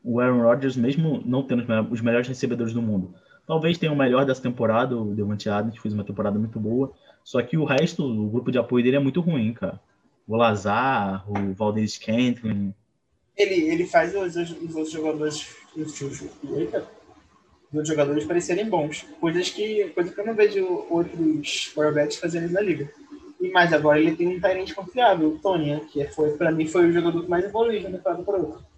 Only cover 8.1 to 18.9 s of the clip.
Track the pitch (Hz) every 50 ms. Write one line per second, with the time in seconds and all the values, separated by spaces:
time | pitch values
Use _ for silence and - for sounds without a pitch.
8.1 | 113 107 107 107 110 120 117 131 123 123 113 - 123 123 120 123 131 143 139 131
9.1 | 131 185 165 175 160 131 110 110 117 - 98 95 98 - _ _ _ _ _ _
10.1 | _ _ _ - 107 117 120 113 104 98 95 101 101 117 127 135 - 107 101 98
11.1 | 95 95 92 101 104 101 98 98 95 98 107 107 104 110 107 107 - - - -
12.1 | 110 120 127 123 120 - - 110 101 101 101 98 98 _ _ _ _ _ _ _
13.1 | _ _ _ _ _ - 202 190 190 175 156 160 170 170 180 180 - 170 160 175
14.1 | 196 202 190 175 165 175 170 165 165 156 165 165 160 156 156 156 160 160 156 156
15.1 | 156 147 151 151 147 - - - - - - _ - 160 151 151 - - 139 135
16.1 | - - - - - - 147 139 - 143 165 - - - - - - - _ -
17.1 | - _ _ _ _ _ _ _ _ _ _ _ 143 151 151 151 156 147 143 139
18.1 | 147 151 151 - 170 175 170 - 175 190 214 226 190 165 147 151